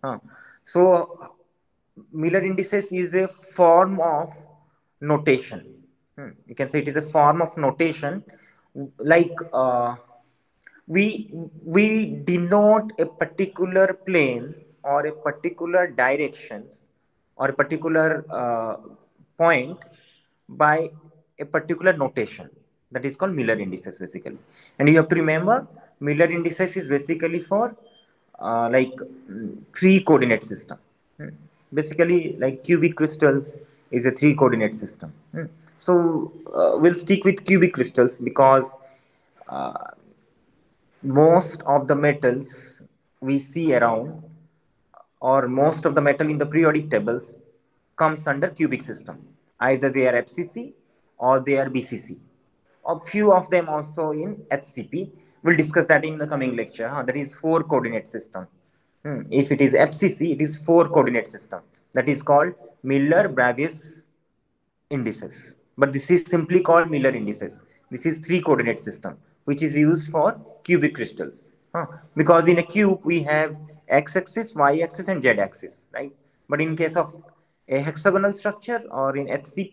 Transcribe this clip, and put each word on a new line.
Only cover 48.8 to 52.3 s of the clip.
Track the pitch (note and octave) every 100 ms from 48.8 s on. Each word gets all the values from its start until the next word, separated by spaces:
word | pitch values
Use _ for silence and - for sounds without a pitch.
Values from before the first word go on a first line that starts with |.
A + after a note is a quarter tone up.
system. | - G#2+ - D2+ - _ _ _
Either | B2 C3+ C3+
they | C3 B2+
are | A#2+
F | -
C | -
C | F3 - B3 - _ _ _ _
or | B2 C3
they | C3 C#3
are | C3+
B | C3
C | - A2+
C. | - - _